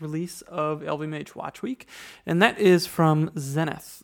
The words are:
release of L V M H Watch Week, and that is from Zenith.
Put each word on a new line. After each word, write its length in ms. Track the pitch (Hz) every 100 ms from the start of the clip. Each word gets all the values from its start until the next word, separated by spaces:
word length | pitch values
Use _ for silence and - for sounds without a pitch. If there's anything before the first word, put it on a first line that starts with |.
release 400 | 156 160 175 -
of 400 | - 170 151 151
L 140 | 156 151
V 80 |
M 80 | 156
H 240 | 151 - -
Watch 240 | 156 -
Week, 260 | 233 262 - - - -
and 160 | - 165
that 180 | 226 -
is 280 | 196 175 -
from 440 | - 160 156 160 165
Zenith. 640 | 135 147 160 - - -